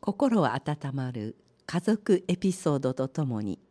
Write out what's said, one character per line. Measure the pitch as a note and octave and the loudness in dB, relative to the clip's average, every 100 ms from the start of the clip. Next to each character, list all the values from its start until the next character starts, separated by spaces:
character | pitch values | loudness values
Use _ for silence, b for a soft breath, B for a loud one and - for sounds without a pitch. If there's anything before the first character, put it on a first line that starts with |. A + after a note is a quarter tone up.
| - | -4
心 | G3 C#4 A3 | 0 2 4
温 | C#3+ B2 - D3+ C#3+ | 2 0 -4 -6 -4
ま | C3+ B2+ | -4 -4
る | A#2+ G#2+ - _ _ - | -6 -8 -10 _ _ -6
家 | F3 | -2
族 | F3+ G#3+ - F3+ - | 0 0 4 2 2
エ | F3+ | 0
ピ | G3 | 0
ソ | F3+ E3 C#3+ | 0 0 0
ー | |
ド | C3+ | 0
と | C3+ C3+ | -2 -4
と | - C#3+ | -2 -2
も | A2+ | -2
に | G#2 F2+ _ | -4 -6 _